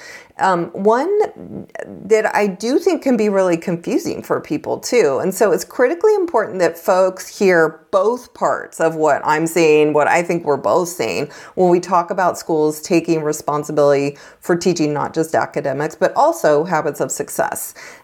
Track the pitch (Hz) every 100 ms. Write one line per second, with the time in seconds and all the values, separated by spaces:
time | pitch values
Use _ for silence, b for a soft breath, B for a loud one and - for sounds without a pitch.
0 | B B B - 190 175 165 - 202 233
1 | 339 415 - - 82 - - - - -
2 | 196 214 214 - 208 185 226 320 381 302
3 | 269 240 214 196 185 170 185 170 175 269
4 | - - - 135 - 147 - 123 - 240
5 | 151 123 175 190 208 180 - - 254 339
6 | 427 415 339 226 190 185 165 - - 185
7 | 190 185 - - 196 170 160 165 _ 196
8 | 208 247 - - 165 92 - - 165 160
9 | 156 131 - 156 160 170 160 151 151 147
10 | 143 170 175 170 151 139 101 151 170 -
11 | 113 87 143 B B - 180 175 175 180
12 | 175 196 175 - - 156 151 151 - 170
13 | 165 160 151 151 - 147 147 151 143 139
14 | 139 143 B B - 175 185 170 151 143
15 | 139 160 160 - 135 151 143 135 151 -
16 | 185 - 294 330 156 147 175 156 147 143
17 | 135 - 127 - - - - - B B